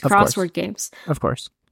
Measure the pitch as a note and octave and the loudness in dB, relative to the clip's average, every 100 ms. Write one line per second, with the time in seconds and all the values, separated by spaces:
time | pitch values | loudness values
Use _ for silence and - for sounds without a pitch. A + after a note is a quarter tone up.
0 | A3 G3+ G3+ - F3+ - F3+ G#3+ - - | 2 4 4 2 -2 -2 -6 -6 -12 -14
1 | - D3+ - - - _ _ | -6 -4 -2 -4 -10 _ _